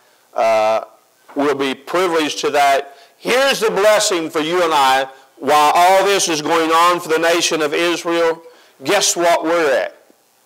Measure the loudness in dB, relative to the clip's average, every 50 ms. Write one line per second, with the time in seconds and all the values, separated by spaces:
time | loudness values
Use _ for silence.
0 | _ _ _ _ _ _ -4 -2 0 0 0 2 0 0 0 -2 -4 -8 -16 _
1 | _ _ _ _ _ -12 -6 -4 -2 -2 -2 -2 -4 -6 -6 -8 -10 -6 -4 -2
2 | -2 0 -2 -2 -2 -4 -6 -6 -4 -2 0 2 2 2 2 0 -2 -6 -14 -20
3 | -20 _ _ _ -4 -2 0 0 0 0 0 -2 -2 -2 0 2 2 2 2 2
4 | 0 -2 -2 -4 -4 -4 -4 -4 -4 -2 -2 -2 0 0 2 2 2 2 2 0
5 | -2 -4 -10 -18 -20 _ _ -8 -2 2 2 4 4 4 4 4 4 6 4 4
6 | 4 2 0 0 -2 -2 -4 -4 -2 -2 0 0 0 2 2 2 4 2 2 0
7 | -2 -2 -2 0 0 0 0 0 0 -2 -2 -2 -2 -2 -2 -2 -2 -2 -4 -4
8 | -4 -4 -2 0 0 -2 -2 -4 -10 -20 -20 _ _ _ _ _ -4 -2 -2 0
9 | 0 -2 -2 0 0 2 2 0 0 0 0 0 2 0 0 0 -2 -4 -10 -16
10 | _ _ _ _ _ _ _ _ _